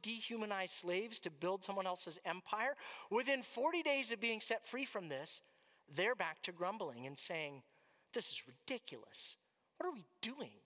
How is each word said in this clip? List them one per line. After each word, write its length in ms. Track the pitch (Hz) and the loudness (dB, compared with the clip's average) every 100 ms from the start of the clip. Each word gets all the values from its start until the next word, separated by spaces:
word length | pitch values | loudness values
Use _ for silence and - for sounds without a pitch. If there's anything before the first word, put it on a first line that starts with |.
dehumanized 720 | 208 226 220 226 214 196 185 - | -4 -4 -2 -2 0 0 0 0
slaves 440 | 175 180 226 226 | 2 2 2 -2
to 100 | 175 | -4
build 320 | 143 170 196 | 0 2 2
someone 240 | 190 196 190 | 0 0 0
else's 320 | 180 - 165 - | 0 -4 -4 -2
empire. 500 | 180 - 214 247 285 - - - | -2 0 2 2 2 -4 -10 0
Within 340 | 214 247 269 | 2 6 4
forty 400 | 233 233 294 339 | 2 2 4 4
days 280 | 311 277 226 | 4 4 4
of 80 | 226 | 2
being 220 | 226 220 | 2 2
set 260 | - 226 - | 2 0 0
free 180 | 247 262 | -4 -2
from 220 | 214 170 | -2 -2
this, 340 | 135 156 - - _ _ - - | -2 -2 -6 -8 _ _ -20 -8
they're 220 | 143 202 233 | 2 2 4
back 260 | 165 156 | 0 -2
to 80 | - | -6
grumbling 540 | 170 180 208 170 120 131 | 0 0 0 -2 -4 -6
and 120 | 139 | -4
saying, 440 | - 165 151 139 - _ _ _ _ | -2 -2 -2 -6 -14 _ _ _ _
"This 180 | 240 - | -2 -2
is 120 | - - | -2 -8
ridiculous. 880 | - - 254 - 120 - - - - _ _ _ - | -10 -4 -4 -4 -10 -10 -8 -6 -8 _ _ _ -4
What 100 | 359 | -4
are 60 | |
we 120 | 262 156 _ | -4 -10 _
doing? 300 | 226 277 160 101 | -6 -4 -8 -10